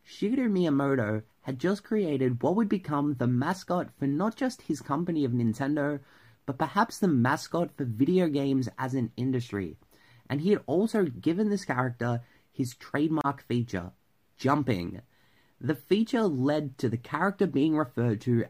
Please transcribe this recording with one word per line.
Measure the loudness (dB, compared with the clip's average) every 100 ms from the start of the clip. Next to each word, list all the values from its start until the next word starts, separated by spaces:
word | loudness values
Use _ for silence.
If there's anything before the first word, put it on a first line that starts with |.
Shigeru | -20 -6 -2 0 0
Miyamoto | 2 2 2 2 2 0 -2 -6 _
had | -10 -4
just | -2 -2
created | -2 0 0 2 0 0
what | 0 2
would | 2
become | 0 -2 0 0
the | 0 0
mascot | 2 0 -2 -2 -4 -4 -4
for | -2
not | 0 -2 -2
just | -4 -4
his | -6 -6
company | -4 -2 -2 0
of | 0
Nintendo, | 2 0 0 0 0 0 -4 -8 -20 -20 _ -8
but | -4
perhaps | -2 2 0 2
the | 2
mascot | 4 4 0 -2 -4 -4 -4
for | -4
video | 0 2 4 2
games | 0 0 0 -2 -4
as | -4
an | -2 -2 -2
industry. | -2 -2 -2 -6 -6 -10 _ _ _ -18 -6
And | -2
he | 2
had | 0 0
also | 0 2 2 0
given | 0 -2 0 0
this | -2
character | -2 -2 -2 -2 -2 -2 -6 _ _
his | -6 -6 -6
trademark | -6 -2 0 0 -2 -4
feature, | -2 -2 -2 -4 -8 -14 _ _ _ -4
jumping. | 0 2 2 -2 -2 -8 -16 _ _ _ _ -8
The | -4 -4
feature | 0 0 2 2
led | 2 2 2 0 -2 -4
to | -2
the | -2
character | -4 -2 0 2 0
being | 2 2 2
referred | 0 0 0 0
to | 2 0 0